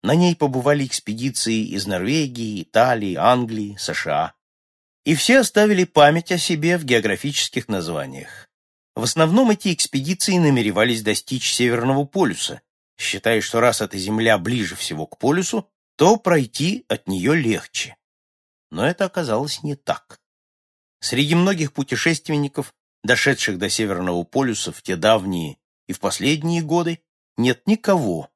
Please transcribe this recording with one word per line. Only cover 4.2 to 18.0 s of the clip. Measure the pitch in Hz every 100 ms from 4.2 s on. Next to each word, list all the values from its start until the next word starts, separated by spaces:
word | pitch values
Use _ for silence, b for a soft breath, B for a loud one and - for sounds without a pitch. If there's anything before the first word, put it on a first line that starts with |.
| 80 _ _ _ _ _ _ _
И | -
все | 160 - 262
оставили | 240 208 214 196
память | 180 - 147 160 -
о | 180
себе | - 160 160 175
в |
географических | 143 117 107 - 143 139 - 127 113
названиях. | 98 82 80 67 67 - - - _ _ _ _ -
В |
основном | 120 - 160 202 254
эти | 202 196
экспедиции | 170 - 139 139 185 - 180
намеревались | 156 131 104 95 117 113
достичь | 107 104 - 127 -
Северного | - 123 117 123 135 143
полюса, | 196 151 85 - 67 _ _ _ _
считая, | - 98 113 113
что | - 113
раз | 120 113
эта | 107 98
земля | 92 107 113 107
ближе | 90 123 95 98
всего | - 78 78
к | -
полюсу, | 123 170 185 220 - _ _ -
то | 165 220
пройти | - 170 120 - 160 233 -
от | 107 -
неё | 95 104
легче. | 165 120 92 - - - -